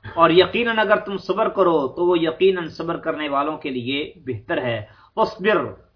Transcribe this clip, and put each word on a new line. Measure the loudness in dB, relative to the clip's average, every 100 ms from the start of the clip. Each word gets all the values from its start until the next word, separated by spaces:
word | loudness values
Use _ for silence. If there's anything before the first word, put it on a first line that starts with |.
| -8
اور | 2 6
یقیناً | 6 4 2 -2 0
اگر | 2 2
تم | 0 -10
صبر | -4 -2 0
کرو | 2 2 2 0
تو | -2 0
وہ | 2
یقیناً | 0 2 2 2 -6
صبر | -8 -8 -6
کرنے | -6 -6 -2
والوں | -2 -2 -4
کے | -6
لیے | -6 -4 -6 -8 -12 -10
بہتر | -10 -6 -4
ہے۔ | -4 -6 -8 -20 -12 -2
وَاصْبِرْ، | -2 0 0 0 -2 -10 _